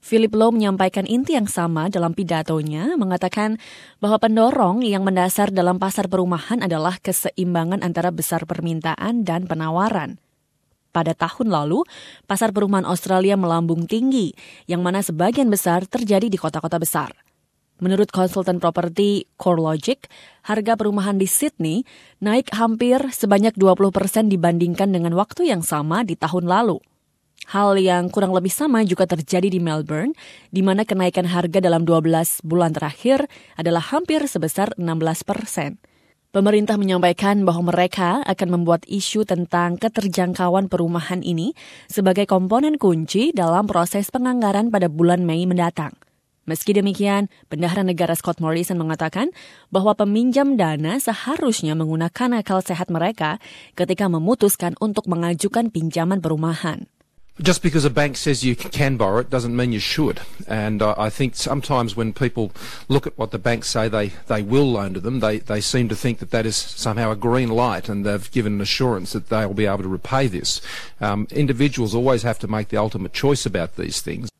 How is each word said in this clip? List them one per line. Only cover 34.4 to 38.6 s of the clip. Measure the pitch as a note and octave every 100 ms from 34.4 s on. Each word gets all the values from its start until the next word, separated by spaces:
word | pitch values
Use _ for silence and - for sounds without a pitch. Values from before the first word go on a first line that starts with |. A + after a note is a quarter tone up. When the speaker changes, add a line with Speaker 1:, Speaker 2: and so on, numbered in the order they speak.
| D#3+ - G#3 F#3+
Speaker 1:
enam | E3+ D#3+
belas | D#3+ E3
persen. | - G3+ G#3+ - D3 C3 _ _ _ _ _
Pemerintah | G3+ G3+ G#3+ G#3 G#3+
menyampaikan | G3 F3+ F3+ F3 G3+ G3+ F#3+
bahwa | E3+ F3
mereka | F3 F3+ - F3 F#3+ G3
akan | F#3 F3+ F3